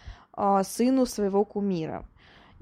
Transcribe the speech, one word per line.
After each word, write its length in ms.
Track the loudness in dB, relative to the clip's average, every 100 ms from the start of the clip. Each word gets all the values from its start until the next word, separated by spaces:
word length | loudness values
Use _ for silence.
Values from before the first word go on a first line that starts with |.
| -18 -18 -14
а, 300 | -2 2 2
сыну 440 | 2 0 2 2 0
своего 380 | 0 0 0
кумира. 640 | 0 -2 -2 -2 -4 -8 -12 _ -20 -20 -20 -8